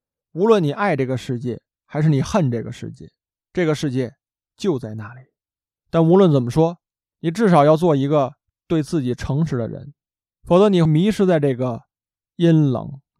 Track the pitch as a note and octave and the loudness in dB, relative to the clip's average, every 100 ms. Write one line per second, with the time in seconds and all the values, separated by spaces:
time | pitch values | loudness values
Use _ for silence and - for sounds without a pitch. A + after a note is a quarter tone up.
0 | _ _ _ D#3 A3 G#3+ D3 B2+ G#2+ C3+ | _ _ _ -2 2 2 0 -2 -2 -2
1 | B2+ B2+ - A#2+ B2 A2 - _ _ D3 | -2 -6 -6 -8 -8 -10 -14 _ _ -2
2 | D#3 C3+ - G#3+ C3+ A#2 A2+ - A2 A#2+ | 0 0 0 0 0 -2 -8 -12 -16 -16
3 | - _ _ _ _ F3+ D#3+ D3 D3+ B2+ | -20 _ _ _ _ -4 -2 -2 -2 -4
4 | A#2 - _ _ _ - G3+ C3 A2 A2 | -6 -10 _ _ _ -6 -4 -4 -6 -14
5 | G#2+ B2 - _ _ _ _ _ _ E3 | -16 -20 -20 _ _ _ _ _ _ 0
6 | E3 F#3 F#3 C#3 A#2+ D#3 E3 E3+ _ _ | 4 6 4 2 0 0 -2 -4 _ _
7 | _ _ E3 E3+ A3 D#3+ D3 D#3+ F3 C#3+ | _ _ -6 0 2 4 4 4 2 0
8 | C#3 D3+ C3 - _ _ - E3 C#3+ E3 | 0 0 -2 -6 _ _ -4 -4 -2 -4
9 | B2 A#2+ - C#3 E3 B2+ A2+ - C#3 - | -4 -4 -4 -4 -2 -4 -6 -10 -16 -20
10 | _ _ _ _ - F3 G#3 F3+ D#3 D3+ | _ _ _ _ 0 2 4 4 2 2
11 | G#3 G3+ F#3 D#3+ C#3+ B2 B2+ A#2 - _ | 2 2 2 2 0 -2 -6 -8 -14 _
12 | _ _ _ - E3+ D#3+ C#3+ A#2+ G#1+ C#3 | _ _ _ 0 2 4 2 -2 -8 -16
13 | _ | _